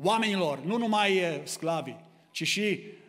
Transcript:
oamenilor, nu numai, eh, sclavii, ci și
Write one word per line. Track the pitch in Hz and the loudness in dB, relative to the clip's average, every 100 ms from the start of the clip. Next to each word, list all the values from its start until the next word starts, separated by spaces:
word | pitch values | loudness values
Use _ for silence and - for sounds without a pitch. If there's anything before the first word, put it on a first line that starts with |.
oamenilor, | 156 226 220 196 165 139 | 2 2 2 2 0 0
nu | 139 233 | -2 -2
numai, | 233 208 202 190 | 2 2 4 4
eh, | 175 147 | 2 -2
sclavii, | 143 - 160 165 135 117 - - _ | -6 -6 -2 -2 -4 -10 -18 -20 _
ci | - 156 | -6 -2
și | 196 208 170 - - | 0 0 -2 -6 -18